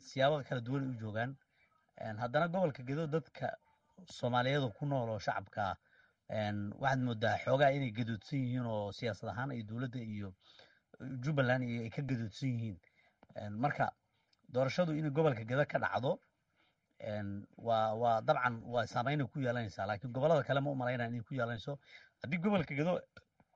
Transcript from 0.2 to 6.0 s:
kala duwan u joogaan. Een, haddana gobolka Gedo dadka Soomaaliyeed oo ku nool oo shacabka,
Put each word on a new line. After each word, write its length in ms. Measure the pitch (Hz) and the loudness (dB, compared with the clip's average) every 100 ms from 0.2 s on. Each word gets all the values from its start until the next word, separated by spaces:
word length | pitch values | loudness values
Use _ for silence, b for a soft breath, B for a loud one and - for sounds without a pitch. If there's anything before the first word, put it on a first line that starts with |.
| 135 151 | 4 4
kala 180 | 135 131 | 0 -4
duwan 280 | 117 139 135 | -2 -2 -2
u 60 | 120 | -4
joogaan. 400 | 110 107 123 139 _ _ _ _ _ - | -4 -2 -4 -6 _ _ _ _ _ -10
Een, 220 | 110 107 | -8 -4
haddana 300 | 120 139 170 | 0 2 2
gobolka 360 | 180 175 135 | 2 2 0
Gedo 240 | 123 143 165 | -4 -2 0
dadka 500 | 156 - - 135 - _ _ _ - - | -2 -2 -6 -6 -6 _ _ _ -20 -18
Soomaaliyeed 560 | - 123 123 123 143 | -4 0 2 4 2
oo 80 | 131 | 0
ku 140 | - 143 | -2 0
nool 240 | 139 117 | 0 0
oo 100 | 107 | -2
shacabka, 580 | - 107 95 - 98 85 b b | -2 -4 -4 -2 -2 -2 b b